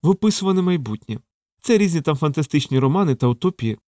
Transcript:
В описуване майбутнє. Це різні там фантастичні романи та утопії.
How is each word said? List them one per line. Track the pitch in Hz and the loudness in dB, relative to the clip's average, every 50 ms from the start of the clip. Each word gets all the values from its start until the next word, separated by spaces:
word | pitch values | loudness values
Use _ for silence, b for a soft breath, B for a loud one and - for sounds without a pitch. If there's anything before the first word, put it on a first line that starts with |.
| - | 2
В | 156 | 2
описуване | 196 - - 214 202 - 190 190 190 185 | 0 2 2 0 0 0 0 0 0 2
майбутнє. | 180 180 180 170 131 113 107 107 _ - 107 104 _ _ _ _ _ _ _ _ | 2 0 0 -2 -2 -6 -8 -8 _ -10 -12 -12 _ _ _ _ _ _ _ _
Це | _ - 240 214 | _ 2 2 4
різні | 208 196 165 165 | 4 2 0 0
там | 147 - 151 | 0 0 -2
фантастичні | 135 - 151 139 - 151 - - 147 131 - 139 131 | 0 0 -2 0 -2 -4 0 0 -2 -2 0 0 0
романи | 131 135 143 190 202 165 135 | 2 2 2 2 2 0 0
та | - - 123 | 0 0 0
утопії. | 120 117 - 180 185 - - 113 107 - _ | 0 0 -2 -4 -4 -2 -6 -6 -6 -8 _